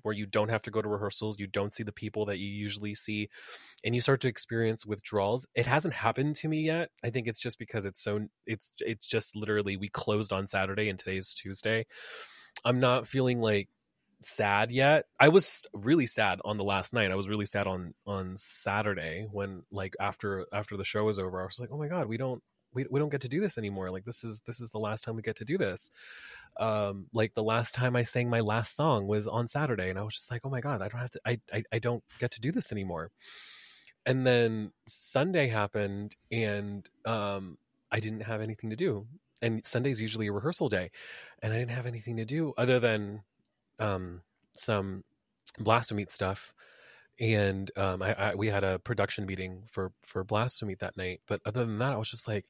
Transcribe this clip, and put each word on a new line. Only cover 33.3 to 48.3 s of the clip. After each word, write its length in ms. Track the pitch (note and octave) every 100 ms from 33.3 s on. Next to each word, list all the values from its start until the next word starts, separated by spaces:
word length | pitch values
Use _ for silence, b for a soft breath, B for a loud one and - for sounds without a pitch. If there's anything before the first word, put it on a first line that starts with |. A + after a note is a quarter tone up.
| B B B B B B _ -
And 200 | C3 B2+
then 460 | B2 A#2 A2 G#2+ - -
Sunday 600 | - - C3 E3 F3+ C3+
happened, 680 | A2 G2+ G#2+ G2+ G2+ G#2 - _
and, 580 | A2+ G#2+ G2+ G2+ G2+ - _ A2+
um, 520 | A2+ G2+ G2 F#2+ D#2 _ _ _
I 80 | G#2+
didn't 220 | G#2+ A2
have 200 | G#2+ A2
anything 280 | G#2+ G#2+ A2+
to 40 | A2
do. 320 | F3+ G#2 A2+ D#3 _ _
And 240 | A#2 A2 -
Sunday's 360 | A#2+ C3+ A#2
usually 260 | A2 A2 G#2+
a 40 |
rehearsal 380 | G2+ C#3 F3+ C#3
day, 220 | G2+ F2+ B B B B B
and 100 | A2
I 60 | A2
didn't 120 | A#2+
have 140 | B2 B2
anything 300 | A#2 A2+ A2+
to 80 | A2
do 280 | D3 D#3 -
other 220 | B2 B2+
than, 440 | A#2 A2 G2+ G#2+ - _ _ _ _ -
um, 440 | G#2+ F#2+ F2+ F2+ - _ _
some 500 | - - G#2 G2 F#2+ - _ _ _ - -
Blasphemy 460 | G#2+ A2+ A#2 G#2 G2
stuff. 440 | - F#2+ G2 - - B B B B B -
And, 520 | A2+ G#2+ G2 F#2+ F#2+ -
um, 240 | G2 F#2
I, 120 | F#2+
I, 220 | A2 G2+